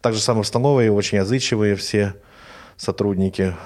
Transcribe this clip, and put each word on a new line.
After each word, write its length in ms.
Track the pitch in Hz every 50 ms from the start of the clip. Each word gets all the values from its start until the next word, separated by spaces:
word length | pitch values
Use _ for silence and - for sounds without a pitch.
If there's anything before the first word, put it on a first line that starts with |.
Так 120 | - 120 110
же 60 | 107
самое 240 | - - 120 110 104
в 40 |
столовой, 420 | - - 120 123 143 143 131 117 110
очень 280 | 104 101 98 - - 101
отзывчивые 560 | 98 95 127 131 - - 123 107 107 104 101
все 380 | 98 - - - 107 101 101 95 - - - - - - - - - - - -
сотрудники, 760 | - - - 95 - 104 104 98 92 95 95 - - 95 95 87 82 -